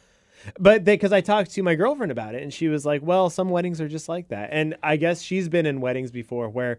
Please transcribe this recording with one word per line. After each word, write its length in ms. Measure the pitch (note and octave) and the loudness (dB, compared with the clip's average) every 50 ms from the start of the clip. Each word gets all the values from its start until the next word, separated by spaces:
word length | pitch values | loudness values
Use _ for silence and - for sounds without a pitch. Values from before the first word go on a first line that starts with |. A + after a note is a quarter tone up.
| _ _ _ _ _ _ _ - - G2+ - - | _ _ _ _ _ _ _ -20 -18 -16 -4 4
but 260 | F#3 F#3+ G#3+ A3 F3+ | 6 6 6 8 6
they, 100 | F#3+ G#3 | 4 4
'cause 160 | G3 G3+ G3 | 4 4 2
I 100 | G3+ G3 | 2 2
talked 280 | F3+ - G#3 G#3+ G3 E3 | 2 2 2 2 0 0
to 120 | - - F#3+ | -2 -2 0
my 100 | F3+ E3+ | 2 2
girlfriend 380 | D3+ F#3 A#3+ D4+ C#4+ B3 F3 | 2 2 0 0 0 -2 -4
about 240 | C3 A2+ A2 G#2+ A2 | -4 -4 -6 -6 -8
it, 80 | B2 D3 | -8 -10
and 100 | D3 C3+ | -10 -6
she 140 | - E3+ D#3+ | -4 -2 0
was 180 | D3+ D3+ C#3 | 0 0 0
like, 160 | D3 D3 D3 | 0 -2 0
"Well, 300 | C#3+ D#3+ F3 F#3+ F#3+ F3 | 0 2 2 2 2 2
some 180 | - - F#3 F#3 | 0 -2 -2 0
weddings 320 | F3+ F3 F3 F3+ F3 D#3+ | 0 0 0 -2 -4 -4
are 60 | D#3+ D3 | -6 -6
just 200 | D3+ D#3+ D#3 - | -8 -8 -8 -6
like 200 | E3 F3+ F3 - | -8 -8 -8 -8
that." 220 | - G2+ G#2 - | -8 -8 -6 -4
And 240 | D3 D#3 D#3 D#3 D#3 - - | -2 -2 -2 -2 -4 -4 0
I 120 | D3+ D3+ | 0 2
guess 280 | D3+ D3 E3 F3 D#3+ - | 2 2 0 0 -2 -4
she's 260 | - F3+ F#3+ F#3 E3+ | -4 -4 -4 -2 0
been 160 | D#3 F3 D#3+ | 0 0 2
in 160 | D3+ C#3+ C3+ | 0 0 -2
weddings 300 | B2+ B2+ B2 C3 C3 B2 | -2 -2 -2 -4 -4 -8
before 380 | A#2+ B2 A2+ - B2 A#2+ A#2+ A2 | -8 -10 -10 -8 -6 -6 -6 -6
where 280 | G#2+ B2 B2 B2 A#2+ | -4 -4 -4 -4 -4